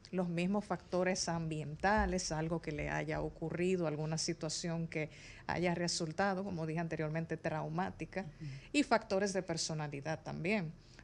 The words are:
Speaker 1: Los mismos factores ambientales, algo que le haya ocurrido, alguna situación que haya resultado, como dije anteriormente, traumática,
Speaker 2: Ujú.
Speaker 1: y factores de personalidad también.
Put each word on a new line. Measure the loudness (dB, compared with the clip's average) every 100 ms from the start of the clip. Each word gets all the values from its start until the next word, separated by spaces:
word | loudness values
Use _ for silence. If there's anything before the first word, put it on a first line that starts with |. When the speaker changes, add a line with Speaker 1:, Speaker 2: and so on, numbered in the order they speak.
| -4
Speaker 1:
Los | -2 0
mismos | 2 2 2
factores | 0 -4 0 2 4 2 0
ambientales, | 0 0 -2 -4 2 4 6 4 2 0
algo | 0 0 0
que | -2
le | -2 0
haya | 0 0 0
ocurrido, | -2 -4 -4 0 2 4 2
alguna | 0 -2 0
situación | -2 -2 -2 -2 -2 -2 -2
que | -2 -4 -6 -16 -12 -2
haya | 2 2
resultado, | 2 0 0 -2 2 2 2
como | -2 -4 -2
dije | -2
anteriormente, | -2 -2 0 -2 -2 -2
traumática, | -2 -2 -2 -2 -2 -4 -8 -6
Speaker 2:
Ujú. | -8 -10 -10 -10 0
Speaker 1:
y | 0
factores | 4 4 4 2 2
de | 0
personalidad | -2 -4 -2 -2 -2 -4 -4 -4
también. | -4 -2 0 2 0 -6 -18 -20